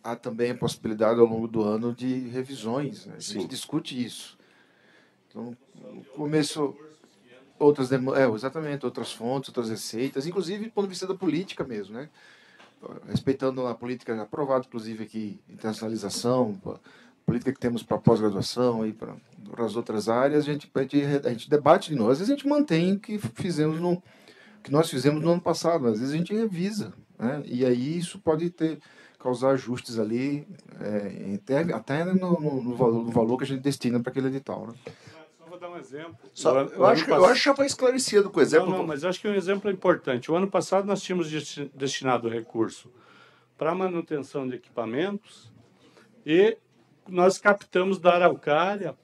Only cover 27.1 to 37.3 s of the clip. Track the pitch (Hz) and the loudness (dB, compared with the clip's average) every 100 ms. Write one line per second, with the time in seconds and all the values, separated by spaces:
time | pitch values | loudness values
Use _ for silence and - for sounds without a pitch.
27.1 | - 110 143 - 123 131 123 135 170 170 | -6 -4 -4 -6 0 2 2 0 -4 -6
28.1 | 196 - 156 175 - 160 147 - - - | -4 -2 0 -2 -2 -4 -4 -14 -20 -20
29.1 | _ 127 123 131 135 113 123 - 113 110 | _ -4 0 2 2 -2 -8 -6 -4 -2
30.1 | 117 135 143 175 - - - 101 104 101 | -2 -2 -4 -8 -20 -20 -12 -6 -4 -6
31.1 | - - 101 - 139 170 110 - 143 180 | -10 -8 -8 -2 0 0 -4 -4 -2 0
32.1 | 185 185 170 151 135 117 120 123 117 117 | 0 2 0 0 -2 -4 2 2 2 0
33.1 | 117 110 127 139 135 139 135 127 120 117 | 2 2 0 -2 -2 -2 -2 0 0 -2
34.1 | 131 131 135 135 98 101 127 - - - | -2 -2 -4 -6 -10 -10 -14 -18 -18 -20
35.1 | 160 160 _ 165 180 175 170 131 139 165 | -20 -20 _ -20 -16 -14 -14 -14 -14 -14
36.1 | - - - 160 135 135 - 202 233 - | -18 -20 0 4 4 2 6 6 6 4
37.1 | 151 185 | 8 8